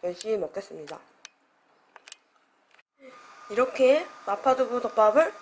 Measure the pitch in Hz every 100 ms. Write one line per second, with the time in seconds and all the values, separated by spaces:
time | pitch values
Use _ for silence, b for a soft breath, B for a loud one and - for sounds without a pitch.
0 | 180 180 214 220 165 190 196 160 147 -
1 | _ _ - _ _ _ _ _ _ -
2 | - - _ _ _ _ _ _ _ _
3 | 269 - - - - 208 254 - 254 294
4 | 359 - - 202 262 262 240 247 240 -
5 | 214 233 330 -